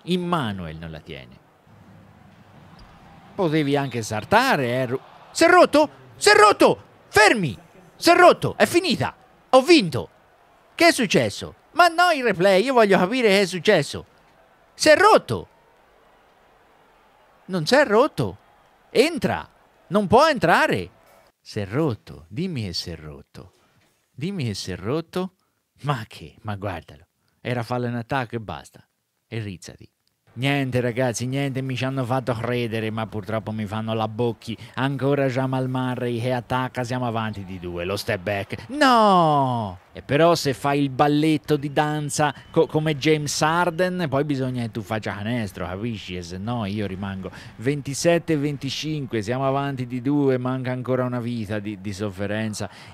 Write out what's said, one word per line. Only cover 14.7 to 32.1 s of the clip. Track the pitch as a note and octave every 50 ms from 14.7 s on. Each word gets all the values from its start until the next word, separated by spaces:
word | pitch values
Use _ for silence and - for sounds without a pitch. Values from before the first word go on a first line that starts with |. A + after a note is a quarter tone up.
| _
S'è | - - D#4 D4
rotto! | D#4+ F#4+ G#4+ G4+ A#3+ - - A2+ E2+ - _ _ _ _ _ _ _ _ _ _ _ _ _ _ _ _ _ _ _ _ _ _ _ _ _ _ _ _ _ _ _ _ _ _ _ _ _ _ _ _
Non | - F#3+ F3 D3+
s'è | - A#3+ D4 C#4+
rotto! | A#3+ G3+ A3 C#4 D4+ - - B2 F#2 F2+ - _ _ _ _ _ _ _ _ _ _
Entra! | - G3 C4 E4 E4+ A3 - B2 G2 D#2 - - _ _ _ _ _ _ _
Non | - E3+ G#3 G#3
può | D#3 G3 B3 D#4
entrare! | D#4+ C#4+ G#3 - D#3+ F#3+ B3+ D#4 D4+ D#3 G2+ F2 E2+ _ _ _ _ _ _ _ _ _ _
S'è | _ - - G#2+ G2+
rotto, | F#2 G#2+ D3 E3 C#3+ A2 - _ - C#2+ C#2+ D#2+
dimmi | E2 G2 C3 F3+ F#3+ D#3+ B2 G#2+
che | F#2 E2
s'è | - - F2+ E2
rotto. | D#2 D#2 D#2 C#2+ C#2+ - _ _ - - F#2 _ _ _ _ _ _ _ _ _ _ _ _
Dimmi | _ - C#3+ F#3+ G3+ F3+ B2+
che | A2+ G2
s'è | - - F#2+ F2+
rotto. | D#2+ F2+ G#2+ C#3+ E3 E3 _ - F3+ F#3 F#3+ _ _ _ _ _ _ _ _ _ _ -
Ma | C#3+ C#3 A#2 A2
che? | - - - E2 D2 - -
Ma | - G#2+ G#2
guardalo. | G2 G2 G2+ F2+ F2 - - D2+ C#2 _ _ _ _ _ _ _ _
Era | - A#2 B2 A#2+ A2+
fallo | - B2+ B2 B2
in | A#2+ A#2+
attacco | A#2+ A2+ - C#3+ C3+ B2 G#2+ -
e | A#2
basta. | G#2+ F#2 E2 C#2 - - _ - _ _ _ _ _ _ _ _ _
E | - A2 A#2
rizzati. | G#2 G#2 F2+ D#2+ - - - - - _ _ _ _ _ _ _ _ _ -
Niente | A#2 B2+ C#3 C#3+ C#3+ C3+ B2+ B2 B2+
ragazzi, | A#2+ B2 A2 B2 C3 B2+ A2 - A#2+
niente, | B2+ C3 C#3 C#3+ C#3 B2 C3
mi | C3 C3 B2+
ci | A#2 C3
hanno | C3 C3+ C3+ B2+
fatto | A2